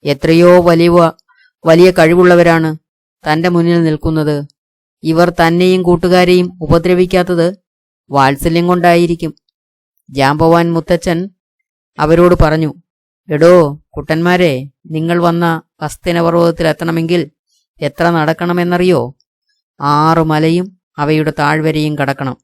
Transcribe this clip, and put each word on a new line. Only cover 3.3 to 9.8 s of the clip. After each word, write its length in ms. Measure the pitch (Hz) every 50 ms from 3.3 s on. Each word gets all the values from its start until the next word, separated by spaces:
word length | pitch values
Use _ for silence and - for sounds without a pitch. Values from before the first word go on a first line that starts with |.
| 156 160 170 180
മുന്നിൽ 340 | 175 170 170 170 170 170 165
നിൽക്കുന്നത്. 640 | 160 156 151 - 165 160 156 151 151 147 143 143 143 _ _ _ _ _ _ _ _ _ _ -
ഇവർ 260 | 160 160 165 175 170
തന്നെയും 540 | 170 - 165 165 170 175 180 185 185 185 180
കൂട്ടുകാരെയും 760 | 175 175 165 175 175 180 180 180 180 180 180 180 180 - -
ഉപദ്രവിക്കാത്തത് 960 | 165 - 170 170 165 185 180 180 185 180 - 185 175 180 180 170 165 175 196 _ _ _ _ _ _ _ _ _ _ _
വാത്സല്യം 580 | 139 139 135 135 143 139 - 175 165 170 175
കൊണ്ടായിരിക്കും. 680 | 175 180 180 170 175 170 170 175 170 170 170 175 156 - _ _ _ _ _ _ _ _ _